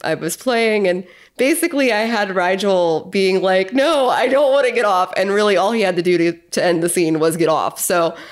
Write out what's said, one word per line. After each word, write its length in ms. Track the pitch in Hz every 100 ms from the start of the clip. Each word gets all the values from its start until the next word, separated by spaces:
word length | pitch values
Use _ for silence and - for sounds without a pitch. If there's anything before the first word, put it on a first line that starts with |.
I 120 | -
was 220 | 156 156 -
playing, 520 | - 233 226 214 190
and 160 | 180 185 - - -
basically 560 | 254 330 330 277 262
I 80 | 208
had 340 | 226 233 202
Rigel 720 | 185 180 190 202 185 170 160 -
being 300 | 196 190 185
like, 300 | 185 185 190
"No, 340 | 262 285 302 247
I 180 | 151 254
don't 240 | 262 285
wanna 200 | 269 254
get 140 | 220 208
off." 260 | 185 - -
And 140 | 190
really 260 | 202 208 190
all 140 | 196
he 100 | 233
had 120 | 196 175
to 60 |
do 140 | 175 175
to, 140 | 170
to 320 | 170 _ -
end 180 | 165 170
the 60 | 165
scene 320 | 185 165 160
was 160 | 160 165
get 140 | 160
off. 280 | 156 92 -
So 380 | - 175 165 - -